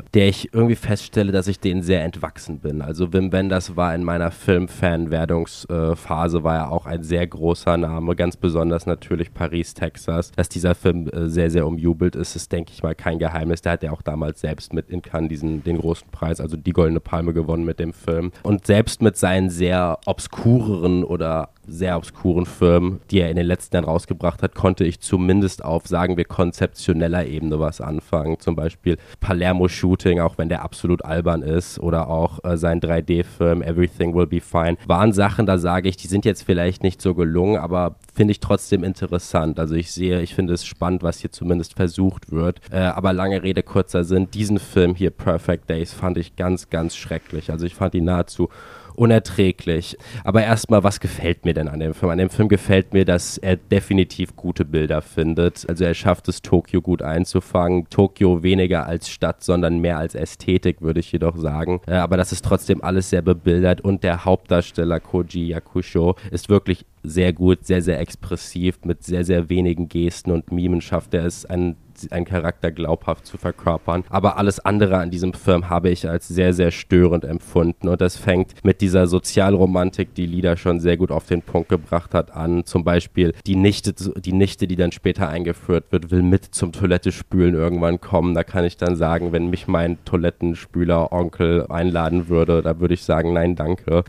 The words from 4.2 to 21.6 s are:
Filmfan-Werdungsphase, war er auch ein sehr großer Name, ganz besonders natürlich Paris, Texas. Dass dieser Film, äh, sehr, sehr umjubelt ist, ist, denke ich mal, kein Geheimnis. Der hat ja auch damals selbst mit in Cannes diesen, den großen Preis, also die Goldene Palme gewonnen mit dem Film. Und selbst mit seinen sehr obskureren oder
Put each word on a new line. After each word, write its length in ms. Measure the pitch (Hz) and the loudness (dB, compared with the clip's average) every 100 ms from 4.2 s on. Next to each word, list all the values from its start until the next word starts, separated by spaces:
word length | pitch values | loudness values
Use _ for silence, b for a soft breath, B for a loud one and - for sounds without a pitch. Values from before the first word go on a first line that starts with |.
| 85 | -2
Filmfan-Werdungsphase, 2000 | - - 90 90 - 90 82 80 80 82 85 82 - - 85 80 82 - 80 85 85 | -4 0 2 0 -2 -2 0 -2 -2 0 -2 -4 -10 -6 -2 -2 -2 -4 -2 0 0
war 120 | 80 80 | 0 -2
er 160 | 80 | -2
auch 160 | 82 73 | -6 -8
ein 160 | 85 | -8
sehr 240 | 80 85 87 | -4 -2 -2
großer 500 | 76 82 82 - 85 | -2 -2 -2 0 0
Name, 380 | 80 80 82 87 | -2 -4 -4 -2
ganz 220 | 87 - | -2 -2
besonders 500 | 90 82 82 85 - | -2 0 0 -2 -4
natürlich 480 | 82 - 85 82 - | -6 -4 -4 -4 -6
Paris, 400 | 82 85 80 - | -6 -6 -8 -8
Texas. 560 | 82 - - 82 - | -8 -8 -4 -4 -4
Dass 180 | - - | -4 -4
dieser 240 | 87 87 | -2 0
Film, 340 | 87 92 85 78 | 2 0 0 -4
äh, 200 | - 82 | -4 -2
sehr, 220 | 82 82 | 0 2
sehr 160 | 85 76 | 2 0
umjubelt 480 | 82 85 80 90 - | 0 0 2 0 0
ist, 200 | 87 87 | -8 -8
ist, 160 | - | -8
denke 200 | 87 80 | -8 -8
ich 80 | - | -6
mal, 140 | 82 82 | -6 -4
kein 240 | 85 82 | -4 -2
Geheimnis. 420 | 82 82 80 85 | -2 -2 -2 -2
Der 120 | 85 | -2
hat 100 | 85 | -2
ja 80 | 78 | -4
auch 100 | 80 | -6
damals 400 | - 78 80 - | -6 -4 -6 -6
selbst 320 | 78 76 - | -6 -8 -8
mit 160 | 80 - | -8 -6
in 140 | 90 | -8
Cannes 260 | - 82 80 | -6 -4 -4
diesen, 340 | 76 80 78 | -4 -4 -4
den 140 | 85 85 | -4 -2
großen 320 | 80 85 - | -2 -4 -8
Preis, 320 | - 82 82 | -6 -4 -4
also 160 | 80 80 | -6 -6
die 160 | 87 | -2
Goldene 260 | 87 80 80 | 2 2 2
Palme 340 | - 85 85 | -2 -4 -2
gewonnen 180 | 82 78 | -2 -2
mit 280 | 82 82 80 | -2 -4 -4
dem 120 | 82 | -6
Film. 400 | - - 82 87 - | -6 -4 -4 -4 -4
Und 220 | 104 101 - | 0 0 4
selbst 360 | 101 110 - | 2 2 2
mit 160 | 110 - | 2 4
seinen 320 | 90 95 95 | 2 2 0
sehr 500 | 87 90 90 87 82 - | 0 0 2 0 -2 -4
obskureren 1000 | - - - 117 123 110 92 87 90 | -6 -8 0 4 4 2 0 2 2
oder 460 | 87 85 80 80 73 _ | 0 -2 -2 -4 -6 _